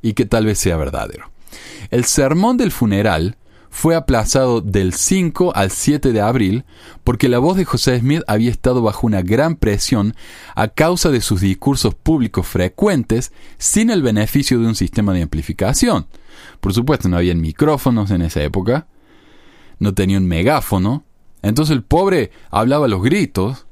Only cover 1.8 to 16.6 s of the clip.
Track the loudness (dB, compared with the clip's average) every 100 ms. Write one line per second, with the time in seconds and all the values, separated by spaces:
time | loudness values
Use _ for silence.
1.8 | -4 -2 0 0 2 2 2 2 0 0
2.8 | 0 2 2 0 -2 -6 -18 -20 -18 -2
3.8 | 0 0 2 0 2 2 2 0 0 0
4.8 | 0 -2 0 0 0 0 0 2 -2 0
5.8 | 0 2 2 2 0 2 0 0 -6 -20
6.8 | -20 -6 -2 0 2 2 2 0 0 0
7.8 | 0 2 0 -2 0 0 0 0 0 2
8.8 | 0 0 -2 0 0 0 0 0 0 0
9.8 | 0 0 0 -4 -16 -20 -16 -4 -4 0
10.8 | 0 2 2 0 0 0 0 0 0 0
11.8 | 0 -2 0 0 0 -2 -4 -2 -4 0
12.8 | 0 0 0 -2 -4 -12 -20 -8 -2 0
13.8 | 2 2 0 0 0 0 0 0 0 0
14.8 | -2 0 0 0 -2 -4 -6 -4 -2 0
15.8 | 0 0 -4 -16 -20 -20 -20 -8